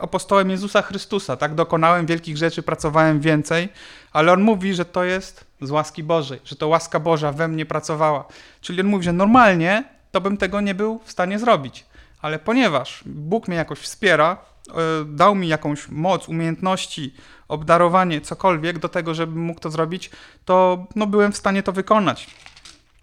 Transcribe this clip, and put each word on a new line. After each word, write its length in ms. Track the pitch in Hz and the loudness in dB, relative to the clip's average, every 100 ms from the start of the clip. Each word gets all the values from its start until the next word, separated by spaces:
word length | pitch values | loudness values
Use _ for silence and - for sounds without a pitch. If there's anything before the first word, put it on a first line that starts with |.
apostołem 500 | 170 185 - 196 190 | -6 -6 0 2 2
Jezusa 320 | 190 202 208 | -2 -2 -2
Chrystusa, 540 | - 190 - 202 196 127 | -2 -6 -6 -6 -4 -4
tak? 180 | 151 | -2
Dokonałem 520 | 156 165 165 160 175 160 | -2 0 2 2 2 0
wielkich 300 | 165 165 151 | -4 -4 -4
rzeczy, 260 | 165 160 | -2 -2
pracowałem 580 | - 156 160 151 160 151 | -6 -4 0 2 4 4
więcej, 480 | 156 151 151 165 180 - - - - | 2 2 0 -2 -4 -10 -20 -20 -4
ale 200 | 151 165 | 2 4
on 80 | 180 | 6
mówi, 340 | 208 214 185 | 4 2 0
że 100 | 180 | -2
to 200 | 170 180 | -4 -2
jest 400 | 180 185 185 - - _ | -2 -2 -6 -18 -20 _
z 100 | 135 | -4
łaski 320 | 151 151 - | -4 -4 -6
Bożej, 380 | 156 165 139 131 | -2 -2 -2 -10
że 120 | - - | -16 -6
to 120 | 156 | 0
łaska 320 | 160 - 170 | 0 0 -2
Boża 320 | 156 160 151 | 0 0 0
we 160 | 139 165 | -2 -4
mnie 180 | 160 156 | -4 -4
pracowała. 580 | 156 - 156 156 147 135 - - _ | -6 -4 0 0 0 -6 -18 -20 _
Czyli 200 | - 175 | -8 -2
on 60 | 196 | 0
mówi, 180 | 202 | 2
że 80 | 175 | 0
normalnie 720 | 175 202 254 226 180 165 208 269 _ _ | 2 6 8 8 6 2 0 -4 _ _
to 80 | 196 | -4
bym 160 | 190 202 | -2 -2
tego 240 | 190 202 | -2 -2
nie 140 | 202 | -2
był 260 | 185 214 226 | -2 -4 -6
w 60 | - | -8
stanie 280 | - 180 208 | -4 -4 0
zrobić, 480 | 240 196 131 - - - - _ | 2 2 0 -14 -20 -20 -20 _
ale 160 | 151 156 | -8 -6
ponieważ 640 | 180 240 233 143 127 - - | 0 2 2 0 -4 -10 -14
Bóg 420 | 139 151 226 226 | -12 -4 -4 -2
mnie 80 | 175 | -4
jakoś 220 | 156 143 | -4 -8
wspiera, 580 | - - 196 156 156 190 - _ - | -12 -2 2 4 4 0 -10 _ -10
e, 60 | - 160 160 | -4 -2 -2
dał 300 | 151 147 185 | -4 2 4
mi 140 | 202 175 | 4 0
jakąś 400 | 156 151 147 - | -2 -2 -6 -8
moc, 400 | - 175 175 - | -4 -2 -2 -4
umiejętności, 840 | 165 165 160 185 185 - - 139 - - - - | -4 -4 -2 -2 -2 -4 -10 -10 -12 -20 -20 -10
obdarowanie, 720 | 151 156 170 175 185 185 156 | -4 4 4 6 4 2 -2
cokolwiek 580 | - 165 190 165 160 170 | -6 -2 0 0 -2 -4
do 100 | 170 | -4
tego, 260 | 180 165 | -4 -4
żebym 280 | 160 165 160 | -4 -4 -6
mógł 180 | 170 170 | -8 -8
to 100 | 170 | -6
zrobić, 400 | 156 160 180 - - - _ | -4 -4 -6 -12 -20 -20 _
to, 420 | - 185 185 180 185 - | 0 4 4 2 -4 -4
no, 100 | 208 | 0
byłem 260 | 208 208 | 2 2
w 40 | 202 | 0
stanie 260 | 208 196 | -2 -2
to 100 | 196 | -2
wykonać. 540 | 190 190 220 180 120 - - - - - - _ _ | -4 2 2 2 -2 -8 -20 -20 -20 -20 -20 _ _